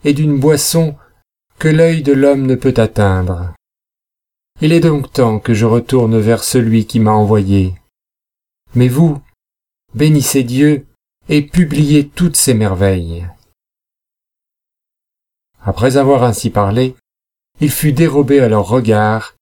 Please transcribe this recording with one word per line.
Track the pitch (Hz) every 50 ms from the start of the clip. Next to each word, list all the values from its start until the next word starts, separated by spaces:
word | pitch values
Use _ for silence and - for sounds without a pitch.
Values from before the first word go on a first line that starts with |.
| -
et | 147 143
d'une | 143 156 151 143
boisson | 135 131 151 156 139 - - - 165 165 156 147 - _ _ _ _ _ _ _ _ _ _ _
que | _ - 156
l'œil | 151 160 165 165 165 160 135
de | 139
l'homme | 139 135 139 139 139 135 135
ne | 131 131
peut | 123 - 135 127
atteindre. | - 110 107 - 113 104 98 92 92 92 90 90 85 90 87 82 _ _ _ _ _ _ _ _ _ _ _ _ _ _ _ _ _ _ _ _ -
Il | 160 156 165
est | 170
donc | 165 165 151 143 135 - _
temps | - 127 113 110 104
que | - - 113
je | 101 117
retourne | 113 113 120 117 - 135 127 117 110 113 113
vers | 104 110 117 110 -
celui | - - 127 117 113 113 113 107
qui | - - 117
m'a | 110 107
envoyé. | 107 107 107 104 107 104 98 98 101 98 95 92 90 - _ _ _ _ _ _ _ _ _ _ _ _ _ _ _ _ _ _ -
Mais | 123 123 127
vous, | 123 143 170 165 143 143 _ _ _ _ _ _ _ _ _ _ _ _ _ _ -
bénissez | 110 147 156 156 147 131 - - 139 123
Dieu | 117 123 131 147 151 151 139 143 _ _ _ _ _ _ _ _ -
et | 156 147 147
publiez | - - 175 175 147 170 160 151 143 151 147 143 147
toutes | _ - 180 170 143
ses | - - 139 123
merveilles. » | 107 107 101 95 87 101 98 95 90 85 82 85 85 87 87 - _ _ _ _ _ _ _ _ _ _ _ _ _ _ _ _ _ _ _ _ _ _ _ _ _ _ _ _ _ _ _ _ _ _ _ _ _ _ _ _ _ _ _ _ _
Après | - 101 98 - 113 135 123
avoir | 139 135 135 139 123 123
ainsi | 123 107 - - 113
parlé, | - 104 101 98 107 123 127 131 131 _ _ _ _ _ _ _ _ _ _ _ _ _
il | 156 147
fut | - - 160 151 135
dérobé | 131 165 156 135 143 143 117 143 139
à | 127 113
leurs | 107 104 98
regards | - 123 131 117 110 110 104 107 107 107 110 - - _ _